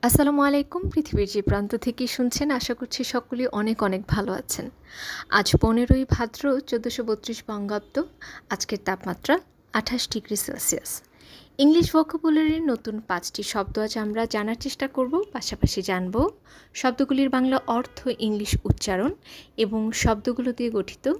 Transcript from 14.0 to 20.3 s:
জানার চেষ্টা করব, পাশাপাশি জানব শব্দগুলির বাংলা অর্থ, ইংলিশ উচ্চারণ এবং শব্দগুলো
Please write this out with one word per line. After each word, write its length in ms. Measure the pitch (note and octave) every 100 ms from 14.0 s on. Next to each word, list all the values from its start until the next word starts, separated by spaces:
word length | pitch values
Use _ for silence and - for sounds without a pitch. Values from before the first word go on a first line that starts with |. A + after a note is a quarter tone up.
| G#3+ G#3+ A3+
জানার 320 | G#3+ G#3 A#3
চেষ্টা 260 | C#4 - C4+
করব, 260 | C4+ B3+ D#4+ G#4
পাশাপাশি 480 | B3+ - - - -
জানব 320 | F#3 F3+ F3+ G3+ E4+ - _ - -
শব্দগুলির 560 | - C4 B3 C4+ C4+ C4+
বাংলা 280 | C4 B3+ C4 -
অর্থ, 320 | A#3 B3 - B3+ -
ইংলিশ 340 | A3 G#3 G#3 -
উচ্চারণ 480 | G3+ - - F#3 B3 G4+ - - - -
এবং 240 | A3 A3 A3
শব্দগুলো 580 | A3+ A#3 A3 A#3